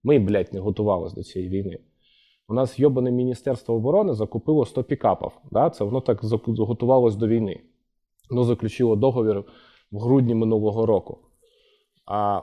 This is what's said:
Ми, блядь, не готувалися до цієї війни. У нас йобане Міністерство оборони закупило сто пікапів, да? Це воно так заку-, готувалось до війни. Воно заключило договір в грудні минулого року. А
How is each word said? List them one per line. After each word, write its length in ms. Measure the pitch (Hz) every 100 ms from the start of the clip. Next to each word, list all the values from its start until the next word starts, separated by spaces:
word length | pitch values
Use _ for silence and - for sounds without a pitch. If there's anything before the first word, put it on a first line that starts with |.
Ми, 160 | 120 143
блядь, 340 | 98 101 92
не 60 | 98
готувалися 560 | 101 98 104 92 87 -
до 80 |
цієї 280 | - 95 92
війни. 280 | 95 98 85 _ _ _ _ _ _ _
У 40 |
нас 260 | 117 131 -
йобане 320 | 147 131 123
Міністерство 640 | 123 127 123 - 123 - 117
оборони 380 | 120 180 202
закупило 520 | 110 107 113 - 156 117
сто 180 | -
пікапів, 480 | - 139 110 90 - - -
да? 180 | 110 156
Це 140 | -
воно 180 | 104 127
так 220 | 123 107
заку-, 420 | 110 110 - 110 107
готувалось 500 | 117 120 131 120 104
до 120 | 113
війни. 320 | 117 104 - _ _ _ _ _ _ _
Воно 140 | 123
заключило 520 | 120 117 110 - 120 104
договір 480 | 131 123 110 101 98 - _ _ _
в 80 | 104
грудні 360 | 117 135 120 113
минулого 500 | 110 110 104 107 113
року. 320 | 104 - - _ _ _ _ _ _ _ _ -
А 360 | 101 101 98